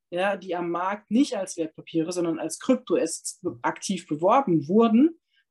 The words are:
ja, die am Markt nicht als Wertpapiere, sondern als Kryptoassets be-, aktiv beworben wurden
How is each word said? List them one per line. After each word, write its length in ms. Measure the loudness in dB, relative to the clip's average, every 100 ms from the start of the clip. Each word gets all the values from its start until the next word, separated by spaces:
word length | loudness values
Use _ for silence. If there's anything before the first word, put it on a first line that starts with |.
| _
ja, 300 | -2 -2 -2
die 160 | -4 -6
am 140 | -4
Markt 400 | -2 -4 -6 0
nicht 260 | 2 2 0
als 220 | -6 -6
Wertpapiere, 520 | -8 -8 -6 -2 -2
sondern 280 | -2 -2 -2
als 200 | -6 -6
Kryptoassets 800 | -2 -2 0 -2 -2 -4 -12 -10
be-, 160 | -10 -6
aktiv 460 | -4 -4 -6 -8 -6
beworben 600 | -2 2 2 4 0 2
wurden 520 | 4 6 6 4 2 _ _ _